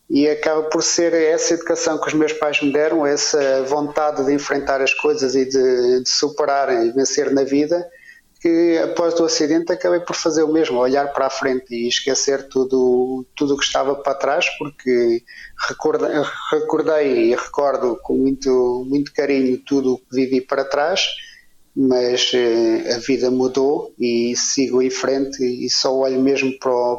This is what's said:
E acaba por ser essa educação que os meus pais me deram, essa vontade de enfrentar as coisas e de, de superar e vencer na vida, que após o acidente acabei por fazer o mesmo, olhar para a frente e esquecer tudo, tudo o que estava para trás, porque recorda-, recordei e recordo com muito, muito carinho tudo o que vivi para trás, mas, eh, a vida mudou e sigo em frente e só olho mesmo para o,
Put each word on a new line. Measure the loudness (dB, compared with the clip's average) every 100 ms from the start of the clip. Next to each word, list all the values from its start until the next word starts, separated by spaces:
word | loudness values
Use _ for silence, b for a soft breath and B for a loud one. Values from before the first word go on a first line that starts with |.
| -2
E | 2 2
acaba | 2 0 0 0
por | -2
ser | 0 0 2
essa | 2 2 2 0 -2
educação | -2 -2 -2 -4
que | -2
os |
meus | 0 0
pais | 0 -2 0
me | 0
deram, | 2 2 2 0
essa | 0 0 0 2 0
vontade | 0 -2 -2 -2 -2 0 0
de |
enfrentar | 0 0 -4 -2 0
as | 0
coisas | 0 0 0 0 0
e |
de, | 0 2 2 2 2 2
de | 0
superar | -2 -2 -2 0 2 2
e | 0 0
vencer | 0 0 0 0
na | 0
vida, | 2 2 2 0 -4 B B B _ _
que | 0 4 4 2
após | 0 0 0 2
o | 0
acidente | 2 2 2 0
acabei | 0 2 0
por | -2 -4
fazer | 0 2
o | 2
mesmo, | 2 2 2
olhar | 2 2 0
para | 0 -2
a |
frente | 0 -2 -2 -4 -4
e | -2
esquecer | -2 0 -2 0 -2 -2
tudo, | -2 0 2 4 2 0 -4 -8 -4
tudo | -2 0
o |
que | 0
estava | 0 0 -2
para | -2
trás, | -2 0 0 -2 -4
porque | -10 -6 0 2 2 0 _ B B B -6
recorda-, | -2 -2 0 -2 -2 -4 -6 -4
recordei | -2 0 0 0 2 2 2 2
e | 0
recordo | -2 -2 0 0 -2 -4
com | -2 0
muito, | 0 0 0 2 2 -2 -2
muito | -2 -2
carinho | -2 0 2 0 -2 -2
tudo | 0 0 -2
o |
que | -4 -2
vivi | 0 0
para | -2 -4
trás, | -2 -2 0 0 -2 -6 B B B _ _ 0
mas, | 2 2 0 0 0
eh, | 2 2 2 2 0 -2 -6
a |
vida | -2 0 2
mudou | 2 0 0 0 0 -4 -4
e | -2 0 0 -2
sigo | -4 -2 0 2
em | 0
frente | -2 -4 -2 -4 -4
e | -4 -4 -4
só | -2 0 0
olho | 0 0
mesmo | 2 2 -2 -2
para | -2
o, | 0 0